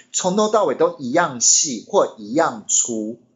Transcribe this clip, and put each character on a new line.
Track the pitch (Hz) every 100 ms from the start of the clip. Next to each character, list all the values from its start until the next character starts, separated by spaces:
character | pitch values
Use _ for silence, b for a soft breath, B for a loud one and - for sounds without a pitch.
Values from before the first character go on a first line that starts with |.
| B
从 | - 185 196
头 | 214
到 | 214
尾 | 180 123
都 | 165 170
一 | 131
样 | 147 170 123
细 | 110 - 160 113 -
或 | 196 135 -
一 | 104
样 | 131 160 117 98
粗， | - - 113 107 117 _